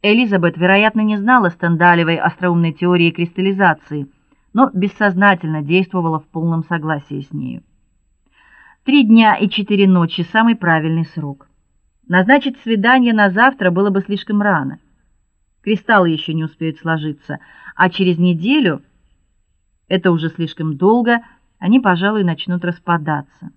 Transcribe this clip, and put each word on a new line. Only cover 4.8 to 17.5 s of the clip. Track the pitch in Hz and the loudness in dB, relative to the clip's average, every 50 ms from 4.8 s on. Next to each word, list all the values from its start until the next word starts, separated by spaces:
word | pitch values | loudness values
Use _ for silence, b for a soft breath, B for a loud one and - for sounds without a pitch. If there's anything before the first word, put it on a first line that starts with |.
| 185 202 - - 214 202 180 180 202 202 196 175 - 156 156 156 | -4 -4 -2 -2 -2 0 0 2 2 2 2 2 -2 -6 -6 -6
действовала | 147 143 170 185 190 185 - 185 170 165 160 156 | -4 0 0 0 0 0 -4 -4 -2 -2 -4 -4
в | 156 | -8
полном | _ _ 165 160 170 165 160 160 | _ _ -6 -4 -2 -2 -4 -4
согласии | - 175 165 151 156 156 147 143 _ 147 143 139 _ | -4 -6 -6 -4 -4 -6 -6 -6 _ -12 -12 -12 _
с | - | -12
нею. | 147 135 127 123 - _ _ _ _ _ _ _ _ _ _ _ _ _ b b b b b b b b b b b _ | -10 -10 -10 -12 -14 _ _ _ _ _ _ _ _ _ _ _ _ _ b b b b b b b b b b b _
Три | - 262 294 254 | 2 2 2 4
дня | 208 226 226 226 214 196 | 6 6 6 6 6 4
и | - 202 190 | 2 -2 -4
четыре | - - 202 - 208 196 202 190 | -2 -4 -4 -2 0 2 4 4
ночи — | 185 180 170 165 - - 170 - | 4 4 2 0 -2 -6 -8 -2
самый | - 220 226 233 233 | 0 2 2 2 2
правильный | 226 180 170 165 160 156 160 165 165 160 | 0 0 0 0 0 0 -2 -2 -2 -4
срок. | 147 - 165 151 139 139 _ _ _ _ _ _ _ _ _ _ _ _ _ _ | -6 -8 -10 -10 -10 -12 _ _ _ _ _ _ _ _ _ _ _ _ _ _
Назначить | - 175 185 185 202 262 285 - 277 - - | -2 0 0 4 4 2 2 2 -2 -8 -8
свидание | - 226 226 214 196 233 247 262 247 240 226 | -4 -2 -2 0 2 2 4 4 4 2 2
на | 214 208 196 | 2 2 2
завтра | 180 202 233 262 269 277 202 180 | 2 4 2 2 2 2 -2 0
было | 170 180 196 208 | 0 2 0 0
бы | 190 196 | 0 -2
слишком | 190 - 202 196 - - 208 208 | -2 -4 -6 -8 -4 -4 -2 0
рано. | 208 208 190 156 135 135 131 - _ _ _ _ _ _ _ _ _ _ _ _ _ _ _ _ _ | 0 0 0 0 -2 -6 -10 -12 _ _ _ _ _ _ _ _ _ _ _ _ _ _ _ _ _
Кристаллы | 202 220 185 _ - 226 202 180 | -4 -4 -4 _ 2 2 4 4
ещё | 170 160 151 - - | 2 0 -4 -6 -6
не | 156 160 160 | -6 -6 -6
успеют | 156 _ _ 165 160 147 | -8 _ _ -8 -8 -8
сложиться, | 156 - 165 160 156 151 156 147 _ _ - 151 143 B B | -6 -4 -4 -4 -2 -4 -8 -10 _ _ -12 -12 -12 B B